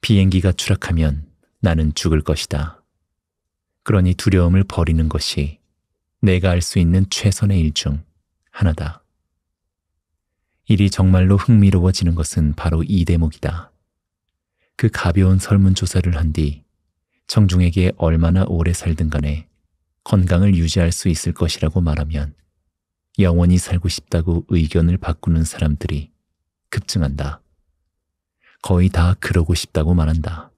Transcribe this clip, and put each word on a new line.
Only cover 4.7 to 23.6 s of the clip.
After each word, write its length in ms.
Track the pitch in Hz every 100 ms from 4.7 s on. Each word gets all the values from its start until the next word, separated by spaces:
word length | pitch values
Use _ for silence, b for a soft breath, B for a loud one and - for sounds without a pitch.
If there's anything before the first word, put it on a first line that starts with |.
| - 82 80 80
것이 500 | 78 - - 71 - _ _ _ _ _ _
내가 280 | 101 92 92
할 120 | 87
수 160 | 85 -
있는 260 | 85 90 95
최선의 500 | - 104 95 101 98
일 120 | 78
중 280 | 73 - 71 - _ _ _ _
하나다. 520 | - 95 78 78 82 _ _ _ _ _ _ _ _ _ _ _ _ _ _ _ _ _
일이 220 | 101 98
정말로 480 | - 92 92 92 98
흥미로워지는 760 | - 113 98 95 90 95 87
것은 400 | 82 76 - 76
바로 280 | 73 85 80 80
이 180 | 95
대목이다. 680 | 85 85 80 - - 87 - _ _ _ _ _ _ _ _ _ _ -
그 120 | 110
가벼운 500 | - 90 87 92 92
설문조사를 800 | - 101 95 92 92 95 87 80
한 160 | 80
뒤 300 | 78 73 73 _ _ _ _ _ _ _
청중에게 680 | - 101 90 87 87 90 -
얼마나 480 | 82 80 82 90
오래 280 | 92 87 85
살든 360 | 87 - 78 80
간에 400 | 73 73 76 - _ _ _ _ _
건강을 540 | - 104 90 87 101 92
유지할 340 | 82 95 85
수 180 | 85 -
있을 240 | 80 -
것이라고 480 | 85 87 - 78 92
말하면 540 | 85 73 73 76 71 - _ _ _ _ _ _ _ -
영원히 400 | 95 85 87
살고 300 | 90